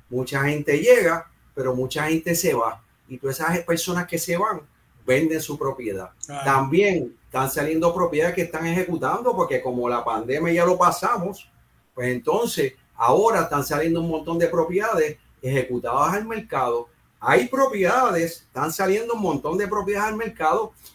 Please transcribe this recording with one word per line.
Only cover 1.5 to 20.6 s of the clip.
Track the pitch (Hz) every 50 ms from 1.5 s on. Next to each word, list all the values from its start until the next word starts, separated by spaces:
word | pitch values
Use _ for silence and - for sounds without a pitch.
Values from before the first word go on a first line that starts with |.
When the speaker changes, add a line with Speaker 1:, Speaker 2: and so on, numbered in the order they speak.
| -
Speaker 1:
pero | 139 131 127 127
mucha | 127 131 127 - 151 151 156
gente | 160 165 165 175 170
se | 165 - 170 143
va. | 120 113 113 113 - _ _ _ _ _ -
Y | 131 123
todas | - 135 135 -
esas | 160 160 170 180
personas | 170 - 170 165 - 180 175 180 175 -
que | 170 170
se | - - 170 175
van, | 202 220 202 160 - _ _ _ _ _ _ _ -
venden | - 127 139 160 160 160 160
su | 156 - 147 147
propiedad. | 135 135 131 131 120 107 98 95 92 95 - _ -
Speaker 2:
Claro. | - 143 143 135
Speaker 1:
También | 139 135 135 135 139 147 180 208 202 185 165 127 120 - _ _
están | _ - 131 131 139
saliendo | - 156 147 151 160 160 165 170 170
propiedades | 180 180 170 147 147 160 175 175
que | 190
están | 170 - - 156 165 165
ejecutando, | 170 185 180 - 175 160 - 135 170 202 240 247 214
porque | 185 170 156 139 127
como | - 131 120 123 120 123
la | 123 120 117
pandemia | 117 110 104 110 120 131 151 165 170 170
ya | 175 170
lo | 180 180 175
pasamos, | 180 175 170 - - 214 269 208 175 196 196 - - _ _ _ _ _ _ _ _ _ -
pues | - 123 123
entonces | 127 123 120 151 165 208 240 - - 175 143 131 - _ _ _ _
ahora | - 117 120 135 170 208 233 226 185 160
están | - 147 143 135
saliendo | - 151 147 156 165 165 170
un | 165 170
montón | 160 156 151 165 165 170
de | 170 165
propiedades | 165 165 160 165 180 196 208 226 220 175 156 151 151 - _ _ _ _
ejecutadas | - 127 135 135 123 127 123 120 - 117 120 135 147 160 185
al | 202 220
mercado. | 226 226 214 - - - 139 131 123 120 117 120 - _ _ _ _ _ -
Hay | - 123 143 180 247 247
propiedades, | - 262 277 254 214 208 185 175 220 254 262 233 190 170 165 170 - - - _
están | - 131 143 160 160
saliendo | - 190 185 190 214 226 233 233
un | 220
montón | 202 175 151 131 - 147 165 190
de | 208 190
propiedades | 208 208 190 196 202 196 208 214
al | 214 214
mercado | 226 214 - - 160 156 170 214